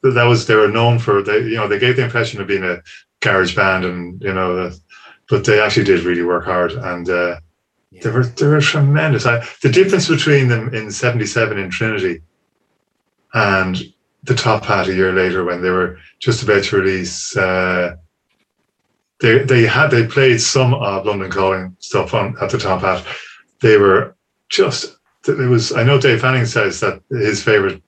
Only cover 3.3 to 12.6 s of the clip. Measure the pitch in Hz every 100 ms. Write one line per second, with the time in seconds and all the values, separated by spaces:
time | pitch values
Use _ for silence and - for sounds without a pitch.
3.3 | 95 87 - 98 92 90 90 87 90 98
4.3 | 92 92 90 90 82 _ - - _ _
5.3 | 101 95 107 107 104 98 90 87 87 87
6.3 | 87 90 90 87 - 92 87 87 90 87
7.3 | - _ _ _ _ _ - 113 120 123
8.3 | - 143 151 147 151 139 147 156 123 123
9.3 | 120 - - 131 123 190 190 180 165 -
10.3 | 143 127 117 110 117 107 98 120 117 101
11.3 | 120 110 101 95 90 110 107 92 85 80
12.3 | _ _ _